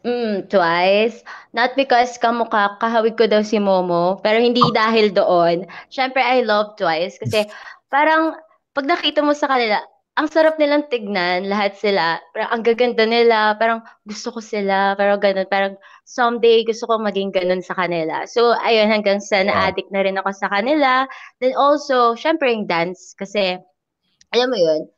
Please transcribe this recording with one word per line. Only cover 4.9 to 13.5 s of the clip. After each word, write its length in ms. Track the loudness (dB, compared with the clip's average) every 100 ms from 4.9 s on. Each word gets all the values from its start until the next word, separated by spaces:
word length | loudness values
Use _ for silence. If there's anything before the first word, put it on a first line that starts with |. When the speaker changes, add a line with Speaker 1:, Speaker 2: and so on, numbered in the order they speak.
| 2 2
Speaker 1:
doon. 440 | 2 2 2 2 0 -6 -18 -14
Syempre, 360 | -6 -4 -2
I 160 | 0 0
love 320 | 2 0 -2
Twice 460 | -4 -2 -2 -4 -6
kasi 240 | -4 -2
Speaker 2:
<laughs> 480 | -2 -8 -20 -20 _
Speaker 1:
parang 400 | 0 2 2 0 -4 _ _ _
pag 160 | -8 -2
nakita 320 | -2 0 0
mo 160 | 0 0
sa 80 | 0
kanila, 300 | 0 0 -2 -4 _ _ -4
ang 100 | -2
sarap 300 | 2 2 2
nilang 320 | 0 0 -2
tignan, 600 | -6 -4 -2 -2 -2 -2
lahat 280 | -2 -2 -2
sila. 400 | -2 0 0 -4 -8
Parang 180 | -8 -4
ang 120 | -2
gaganda 400 | 0 0 0 2
nila, 520 | 0 2 4 4 2